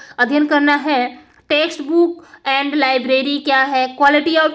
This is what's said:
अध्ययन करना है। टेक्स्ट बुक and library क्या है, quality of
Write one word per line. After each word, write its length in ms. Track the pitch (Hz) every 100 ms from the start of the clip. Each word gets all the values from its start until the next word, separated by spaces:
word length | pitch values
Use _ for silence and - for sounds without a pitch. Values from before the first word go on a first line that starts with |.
| - -
अध्ययन 280 | 240 294 302
करना 280 | 294 294 294
है। 220 | 302 262 247 - - _ -
टेक्स्ट 340 | 294 330 339
बुक 420 | 277 339 339 349 - - 269
and 260 | 269 285 294
library 560 | 262 262 247 262 269 285
क्या 180 | 294 269
है, 240 | 269 262 254 254
quality 380 | 285 294 320 320
of 140 | 320